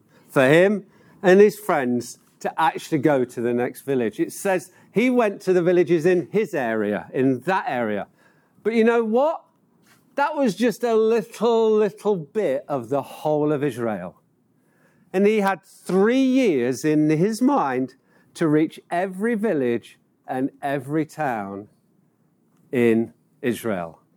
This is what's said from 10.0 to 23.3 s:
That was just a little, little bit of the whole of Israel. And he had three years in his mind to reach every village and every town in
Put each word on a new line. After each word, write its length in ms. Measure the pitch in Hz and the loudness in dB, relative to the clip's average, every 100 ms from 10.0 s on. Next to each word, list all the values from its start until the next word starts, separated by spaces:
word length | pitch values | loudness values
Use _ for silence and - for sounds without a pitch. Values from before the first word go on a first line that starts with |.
| _ - | _ -4
That 200 | 294 302 | -4 0
was 200 | 254 175 | -2 0
just 280 | 240 - | -2 -2
a 120 | 240 220 | 0 2
little, 760 | 220 233 226 - 226 226 220 | 2 0 -2 -2 0 2 2
little 440 | 214 208 208 202 190 | 2 0 -2 -4 -4
bit 480 | 147 220 175 135 - | -4 -4 -2 -4 -4
of 220 | 139 113 | -8 -4
the 120 | 139 | -6
whole 500 | 123 - 156 151 151 | -6 -6 -2 0 0
of 120 | 147 | -2
Israel. 580 | 143 120 117 98 90 - _ _ _ _ _ _ _ _ _ | -4 -4 -6 -6 -10 -18 _ _ _ _ _ _ _ _ _
And 140 | 185 202 | 0 2
he 140 | 220 | 2
had 220 | 196 190 _ | 0 -2 _
three 560 | - - 190 214 262 | -14 -2 2 2 2
years 640 | 262 262 233 131 123 123 156 | 2 2 2 2 0 -2 0
in 240 | 151 151 | 2 2
his 320 | 156 208 220 | 2 0 0
mind 540 | 254 262 143 127 131 _ _ _ _ - | 0 2 0 -2 -6 _ _ _ _ -4
to 80 | 165 | 0
reach 320 | 156 160 - - | 2 0 -4 -6
every 460 | 175 196 185 226 220 | -4 -4 -4 -4 -2
village 640 | 220 151 123 110 - _ _ _ - | -2 0 0 -2 -6 _ _ _ -10
and 240 | 131 139 - | -6 -6 -6
every 440 | 143 143 127 156 151 | -6 -6 -4 -4 -4
town 640 | - 143 113 98 98 107 _ _ _ _ _ _ _ _ _ _ | -6 -4 -4 -6 -10 -14 _ _ _ _ _ _ _ _ _ _
in 420 | 127 117 113 113 - _ | 0 2 2 -2 -10 _